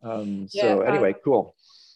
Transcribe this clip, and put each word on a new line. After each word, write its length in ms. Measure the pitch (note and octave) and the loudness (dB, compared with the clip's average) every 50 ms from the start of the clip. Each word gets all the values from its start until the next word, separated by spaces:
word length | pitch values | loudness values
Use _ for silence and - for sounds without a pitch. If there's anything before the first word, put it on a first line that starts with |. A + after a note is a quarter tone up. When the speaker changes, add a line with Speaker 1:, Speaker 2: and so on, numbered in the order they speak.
| B2 | -12
Speaker 1:
Um, 440 | A#2 A2 G#2+ G#2+ G2+ G2+ G2 G2 G2 | -10 -8 -6 -6 -6 -6 -8 -8 -8
Speaker 2:
Yeah, 100 | - G3 G3+ | -4 0 0
Speaker 1:
so 180 | - G2+ F#2+ | 2 2 2
anyway, 320 | G2 - - D3 G#2+ F#2+ - | 2 2 2 2 2 2 0
Speaker 2:
uh, 40 | - - | 0 0
Speaker 1:
cool. 320 | C#3+ C3 G#2+ F2+ - _ _ _ _ - - - - _ | 2 2 2 0 -4 _ _ _ _ -20 -20 -20 -20 _